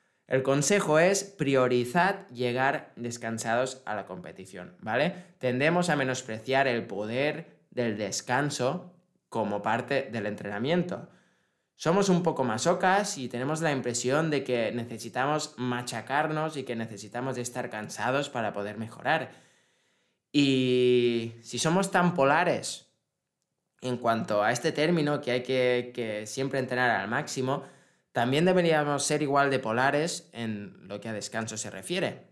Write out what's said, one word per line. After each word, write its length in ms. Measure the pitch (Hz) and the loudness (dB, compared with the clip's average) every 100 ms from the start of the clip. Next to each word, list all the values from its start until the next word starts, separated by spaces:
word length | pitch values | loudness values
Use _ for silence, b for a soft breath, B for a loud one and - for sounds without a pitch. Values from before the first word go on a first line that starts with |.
| B B _ | B B _
El 120 | 131 | 0
consejo 540 | 131 139 143 202 190 151 | 2 2 4 2 4 6
es 280 | 180 196 - | 6 4 -2
priorizar 1000 | - 135 135 127 123 123 175 185 190 - | -4 2 4 6 4 4 2 2 0 -10
llegar 640 | 120 123 123 135 147 - - | -4 -2 2 0 0 -8 -10
descansados 880 | 120 117 113 113 113 117 131 - | -10 -6 -6 -4 0 0 0 -4
a 120 | - 104 | -8 -8
la 100 | 92 | -8
competición, 720 | 90 82 - 92 90 90 - | -12 -14 -16 -14 -14 -14 -12
¿vale? 340 | - 120 160 B B _ | -2 0 0 B B _
Tendemos 500 | 127 123 151 175 175 | -2 2 4 4 2
a 80 | 147 | 2
menospreciar 680 | 131 127 - 110 120 131 135 | 0 -2 -6 -8 0 2 2
el 200 | 117 98 | 0 -2
poder 720 | 98 107 123 147 160 165 _ _ | -6 -4 -2 -2 -2 -12 _ _
del 280 | - 120 104 | -2 -2 -2
descanso 960 | 98 - - 127 147 143 127 175 - - _ _ _ | -4 -4 -2 0 0 0 -2 -2 -10 -20 _ _ _
como 340 | 113 104 104 | -4 -2 -2
parte 420 | 110 113 117 139 - | 0 -2 0 -2 -2
del 180 | 113 98 | -4 -4
entrenamiento. 800 | 107 101 104 131 180 - 90 - b b b b b b _ | -6 -6 -4 0 0 0 -6 -10 b b b b b b _
Somos 320 | 156 190 196 | 0 2 4
un 160 | 175 | 4
poco 220 | 165 143 123 | 2 0 -2
masocas 720 | 110 165 175 185 196 196 - | 0 2 2 4 2 0 -6
y 100 | 123 | -6
tenemos 320 | 120 135 156 | -4 -4 -2
la 140 | 160 | 0
impresión 560 | 139 123 117 123 143 160 | 0 -2 -2 0 2 2
de 160 | 143 135 | -2 0
que 260 | 123 107 | 0 0
necesitamos 840 | 117 117 113 117 123 139 151 147 - | -2 -6 -10 -6 -2 0 0 -4 -6
machacarnos 960 | 123 123 123 117 110 139 156 156 156 147 | -4 -4 -6 -8 -2 0 0 -2 -4 -6
y 80 | |
que 140 | 113 117 | -6 -6
necesitamos 580 | 110 101 104 120 135 123 | -6 -10 -10 -6 -6 -6
de 60 | |
estar 280 | 120 127 120 | -6 -6 -8
cansados 600 | 107 107 - 113 139 143 | -8 -10 -4 -2 0 -2
para 240 | 123 107 | -4 -4
poder 240 | 101 101 107 | -4 -8 -8
mejorar. 540 | 110 - 131 156 113 b b b b b b b b b _ | -10 -6 -2 -2 -4 b b b b b b b b b _
Y 1000 | 147 139 135 131 123 123 123 120 117 113 - | 2 4 4 4 6 6 6 4 2 -4 -10
si 180 | - 120 | -10 -2
somos 320 | 160 175 185 | 2 2 2
tan 220 | 185 175 | 2 2
polares 720 | 175 135 156 175 127 - - _ _ _ _ _ _ _ _ _ _ | 4 4 6 4 0 -4 -10 _ _ _ _ _ _ _ _ _ _
en 160 | 127 123 | -6 -2
cuanto 460 | 120 110 90 104 | 0 0 0 0
a 100 | 107 | 2
este 180 | 123 165 | 2 0
término, 480 | 151 156 175 147 147 | 0 2 2 2 0
que 120 | - | 0
hay 120 | 123 | -2
que, 480 | 123 131 123 123 123 | 0 2 4 2 -2
que 320 | 123 113 107 107 | -6 -6 -6 -8
siempre 340 | - 135 139 | -6 -2 -2
entrenar 320 | 127 123 123 | -2 2 2
al 180 | 104 98 | 2 0
máximo, 540 | 127 147 135 131 143 B B B B B | -2 -4 -4 -2 -2 B B B B B
también 320 | 127 123 143 | -2 2 4
deberíamos 600 | 180 185 170 156 147 143 | 4 4 4 2 2 0
ser 180 | - 151 | 0 0
igual 280 | 147 139 139 | 2 2 4
de 100 | 131 | 2
polares 720 | 110 113 135 147 170 - - | 0 2 2 2 -2 -4 -12
en 540 | 117 113 104 101 - 92 | -8 -6 -6 -10 -16 -12
lo 120 | 101 | -10
que 80 | 117 | -8
a 60 | |
descanso 420 | 107 - 113 113 110 | -8 -6 -6 -6 -6
se 140 | 107 | -10
refiere, 580 | 95 95 180 135 - - | -10 -6 -2 -2 -6 -16